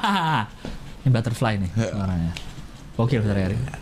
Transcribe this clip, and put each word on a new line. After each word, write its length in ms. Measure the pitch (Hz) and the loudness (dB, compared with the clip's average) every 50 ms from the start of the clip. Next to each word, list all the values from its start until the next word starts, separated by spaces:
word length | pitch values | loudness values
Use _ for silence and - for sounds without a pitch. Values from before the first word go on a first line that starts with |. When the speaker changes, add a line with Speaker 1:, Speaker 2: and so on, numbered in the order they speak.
| - 208 202 190 165 160 156 | 2 2 2 2 2 2 2
Speaker 1:
<laughs> 680 | 117 104 - - - - - - - - - - - | 2 0 -2 -6 -10 -10 -10 -8 -10 -10 -12 -8 0
Ini 60 | - 131 | 4 4
butterfly 460 | 120 117 110 117 110 - 131 110 107 98 | 4 4 4 0 0 0 2 2 2 2
nih 120 | 95 87 | 0 0
Speaker 2:
Heeh. 180 | 87 113 113 95 | 0 0 0 0
Speaker 1:
suaranya. 420 | - 104 98 95 90 85 82 82 87 - - - - - - - - - - - - | 0 0 0 0 2 2 0 0 -2 -4 -8 -12 -12 -12 -14 -14 -16 -16 -18 -6 -2
Gokil, 260 | - 113 127 135 113 | 0 2 2 2 2
Fitra 200 | 107 104 98 98 | 2 2 2 2
Eri. 140 | 95 92 104 117 127 135 - - | 2 2 0 0 -2 -4 -6 -8